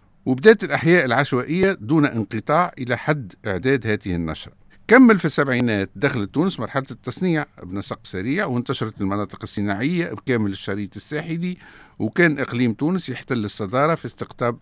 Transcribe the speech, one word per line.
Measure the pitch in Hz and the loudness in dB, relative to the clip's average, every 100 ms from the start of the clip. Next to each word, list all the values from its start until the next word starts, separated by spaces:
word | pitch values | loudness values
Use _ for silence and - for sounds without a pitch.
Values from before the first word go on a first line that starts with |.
| _ _ 131 | _ _ -4
وبدأت | 131 202 220 | 4 6 6
الأحياء | 165 135 160 180 131 | 4 0 4 4 4
العشوائية | 120 143 127 - 175 190 185 | 2 0 -2 -2 0 0 0
دون | 110 160 143 | 0 2 2
انقطاع | 113 101 110 - 160 180 - | 0 -4 -6 0 0 0 -4
إلى | 123 120 | -4 -4
حد | - 151 98 - 110 | -2 -2 -4 -10 -6
إعداد | 92 131 135 110 | -2 0 0 0
هذه | 107 98 85 | -2 -2 -2
النشرة. | 80 76 - _ - - - | -4 -6 -12 _ -20 -8 6
كمل | 240 247 196 | 8 10 8
في | 160 | 2
السبعينات، | - 139 123 120 104 98 98 | 0 0 2 2 0 -2 0
دخلت | 139 123 98 | 0 0 -2
تونس | 139 190 - | 0 0 -2
مرحلة | 107 135 131 | -4 -4 -6
التصنيع | 120 131 - 185 156 - - | -10 -10 -2 0 0 -2 -12
بنسق | 90 98 - 113 | -10 -8 -6 -10
سريع، | - 92 110 175 185 | -8 -6 -4 -4 -2
وانتشرت | 123 120 131 110 - | -4 -4 -4 -6 -4
المناطق | 98 104 101 - | -2 -2 -4 -8
الصناعية | 107 - 101 98 139 175 175 | -10 -4 -2 -2 -2 -2 -4
بكامل | 107 - 120 101 | -6 -2 0 0
الشريط | 95 - 101 101 104 | -4 -6 -6 -8 -12
الساحلي، | - 151 165 170 180 180 - - - - | -10 -8 -6 -6 -6 -8 -16 -20 -16 -6
وكان | 107 - 170 139 | -4 2 2 2
إقليم | 120 120 123 | -2 0 0
تونس | 104 147 185 135 | 0 -2 -2 -4
يحتل | 117 - 123 104 | -8 -4 -4 -4
الصدارة | - 98 127 156 160 | -6 -4 0 0 0
في | 117 | -6
استقطاب | - 113 - 120 117 | -12 -12 -4 -4 -4